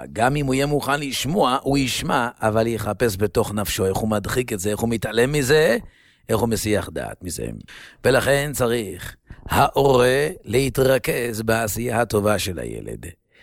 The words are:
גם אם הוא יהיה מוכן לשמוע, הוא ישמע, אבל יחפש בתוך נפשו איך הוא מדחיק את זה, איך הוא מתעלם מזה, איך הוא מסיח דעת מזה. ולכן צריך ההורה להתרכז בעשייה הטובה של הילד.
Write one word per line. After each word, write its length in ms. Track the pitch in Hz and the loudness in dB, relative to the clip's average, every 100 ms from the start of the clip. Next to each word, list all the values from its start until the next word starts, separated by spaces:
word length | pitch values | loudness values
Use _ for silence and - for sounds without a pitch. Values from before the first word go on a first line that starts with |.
| 64 | -8
גם 220 | 78 120 147 | 0 0 2
אם 100 | 135 | 0
הוא 80 | |
יהיה 120 | 131 143 | 0 2
מוכן 340 | 147 135 143 | 0 0 -2
לשמוע, 580 | 143 117 123 180 131 131 | -2 -4 -2 2 2 2
הוא 160 | - 143 | 0 0
ישמע, 500 | 131 - 160 147 120 - | 0 -2 -2 0 -2 -2
אבל 280 | 110 110 113 | 0 2 0
יחפש 500 | 110 110 98 120 95 | -2 -4 0 0 0
בתוך 360 | 104 - 107 | 0 0 0
נפשו 320 | 104 98 - 95 | -2 -4 0 0
איך 120 | 95 | 0
הוא 120 | 110 | 0
מדחיק 440 | 107 101 117 120 | -2 -2 -4 -2
את 60 | 107 | -2
זה, 100 | 98 | -2
איך 100 | 104 | -2
הוא 100 | 117 | -2
מתעלם 420 | 113 110 107 127 | -2 -2 0 2
מזה, 460 | 151 127 156 160 233 - _ _ _ - | 2 4 4 4 2 -2 _ _ _ -2
איך 80 | 110 | 0
הוא 120 | 117 | 0
מסיח 400 | 107 104 101 - | 0 0 -2 -2
דעת 340 | - 57 - | -8 -8 -10
מזה. 220 | 90 - 57 53 - - - - 123 | -10 -8 -8 -10 -14 -20 -20 -2 2
ולכן 460 | 127 117 139 147 | 2 4 0 0
צריך 600 | 135 120 120 101 85 - - - - - | -2 0 0 -4 -10 -14 -16 -20 -16 -2
ההורה 800 | - 143 - 139 127 123 135 156 185 - | 2 2 4 4 6 4 2 0 -6 -2
להתרכז 960 | 113 135 131 131 135 - 139 120 110 | 0 0 2 4 4 2 -2 -2 -4
בעשייה 600 | 113 113 113 107 120 113 | 0 0 0 -4 -2 0
הטובה 380 | 117 104 101 101 | 2 2 2 0
של 200 | 98 82 | -2 -6
הילד. 460 | 58 55 53 55 76 - _ _ | -8 -8 -10 -12 -14 -18 _ _